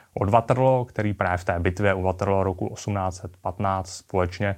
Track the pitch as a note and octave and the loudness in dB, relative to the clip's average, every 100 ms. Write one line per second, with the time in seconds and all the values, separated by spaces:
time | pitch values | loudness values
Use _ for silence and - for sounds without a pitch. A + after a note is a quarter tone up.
0 | _ - G2 A2+ A2+ B2+ C3 C3 B2 - | _ -2 4 4 4 2 4 2 0 -2
1 | G#2 G2+ F#2+ F2+ - F2 F2+ F2+ G2+ F#2+ | -2 0 0 0 0 0 0 2 2 2
2 | F#2 F2+ G2 G2 F#2+ F#2 G#2+ G#2+ - G2+ | 0 0 2 2 2 -2 -6 -6 -4 -2
3 | F#2 F2+ F#2 - G2 F2+ G2+ F#2+ F2+ - | -4 -6 -12 -10 -8 -4 -2 -2 -4 -12
4 | - F#2+ F2+ F2+ G2+ | -4 0 0 0 -2